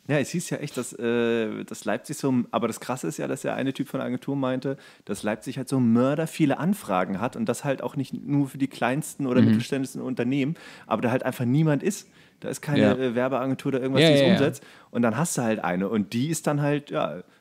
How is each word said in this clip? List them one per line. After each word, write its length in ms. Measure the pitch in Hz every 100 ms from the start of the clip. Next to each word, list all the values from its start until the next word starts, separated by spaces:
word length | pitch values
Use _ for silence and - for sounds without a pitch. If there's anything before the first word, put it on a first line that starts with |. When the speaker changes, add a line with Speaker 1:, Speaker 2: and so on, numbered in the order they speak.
| -
Speaker 1:
Ja, 100 | 143
es 120 | 131
hieß 200 | 175 -
ja 60 | 151
echt, 200 | 147 -
dass, 160 | 117
äh, 680 | - 117 120 117 117 110 107
dass 200 | 104 110
Leipzig 320 | 107 107 - 151
so, 180 | 139 127 117
aber 160 | 113 113
das 140 | 110
Krasse 260 | - 131 165
ist 100 | 156
ja, 100 | 143
dass 140 | 131
der 120 | -
eine 180 | 107 131
Typ 140 | 131 135
von 100 | 135
der 60 | 123
Agentur 280 | 127 - 139
meinte, 400 | 131 131 139 135 - -
dass 180 | - 101
Leipzig 360 | 104 110 - 135
halt 100 | 123
so 100 | 135
mörder 460 | 120 117 131 151 160
viele 320 | - 151 135
Anfragen 600 | 156 202 - 92 92 95
hat 160 | 120 -
und 100 | 113
das 160 | 120
halt 200 | 143 135
auch 120 | 120
nicht 200 | - 127
nur 340 | - 101 143 139
für 100 | 135
die 100 | 135
kleinsten 580 | - 120 135 - - 135
oder 140 | 123
Speaker 2:
Mhm. 60 | 110
Speaker 1:
mittelständischen 520 | 110 120 135 131 -
Unternehmen, 540 | 123 127 120 143 135 170 - - -
aber 160 | 110
da 80 | 120
halt 120 | 127
einfach 200 | 131 -
niemand 380 | 120 139 160 143
ist. 260 | - 208 - _ - _
Da 80 | 110
ist 140 | -
keine, 180 | - 147
Speaker 2:
Ja. 120 | 107
Speaker 1:
äh, 200 | 127 131 117
Werbeagentur 540 | 127 131 131 131 143
oder 100 | 131
irgendwas, 220 | 131 135
Speaker 2:
Ja, 60 | 160
Speaker 1:
die 60 |
es 60 | 143
Speaker 2:
ja, 60 | 135
ja. 40 |
Speaker 1:
umsetzt. 300 | 123 143 - - - -
Und 100 | 120
dann 140 | 117 110
hast 200 | 170 -
du 60 |
halt 160 | 117 107
eine 300 | 87 90 98
und 240 | 110 98
die 160 | 117 147
ist 180 | 156 -
dann 140 | 147
halt, 280 | 143 147 143
ja, 320 | 156 82 82 - _